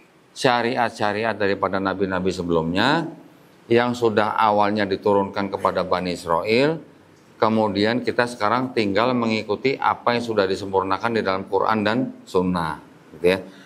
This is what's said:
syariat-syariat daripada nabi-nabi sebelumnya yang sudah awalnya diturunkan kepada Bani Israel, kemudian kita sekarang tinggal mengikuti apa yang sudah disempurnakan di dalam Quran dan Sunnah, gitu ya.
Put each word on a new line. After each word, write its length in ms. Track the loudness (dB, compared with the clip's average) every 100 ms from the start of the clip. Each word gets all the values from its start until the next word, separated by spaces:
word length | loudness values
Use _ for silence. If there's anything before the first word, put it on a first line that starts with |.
| _ _ _
syariat-syariat 1040 | -2 0 2 0 0 -2 -2 -2 -2 -4 0
daripada 400 | 0 0 -2 0
nabi-nabi 560 | -2 -2 -2 -2 -2
sebelumnya 720 | -2 0 0 0 2 2 2 -2 -10 -20 -20 -20 _ 0
yang 240 | 2 2
sudah 400 | 2 2 2 0 2
awalnya 520 | 2 4 2 0 -2
diturunkan 640 | 0 2 2 0 -2 -4
kepada 320 | -2 0 0
Bani 320 | 0 -2 -2 -4
Israel, 640 | -2 0 2 2 2 0 -8 -20 _ _ -12 -2
kemudian 640 | 2 2 2 2 0 0
kita 240 | -2 -2
sekarang 480 | -2 0 0 0 -2
tinggal 400 | -2 0 2 2
mengikuti 640 | 0 0 -2 -2 -2 -2 0
apa 400 | -2 0 0 0
yang 80 |
sudah 200 | 0 0 0
disempurnakan 680 | 0 -2 0 0 -2 -2 0
di 60 |
dalam 200 | 0 -2 -2
Quran 360 | 0 0 0
dan 140 | 0 0 -2 -8 -4
Sunnah, 520 | 0 0 -2 -4 -8 -14 -20 -20 -2
gitu 100 | 0
ya. 40 | 0 -4 -20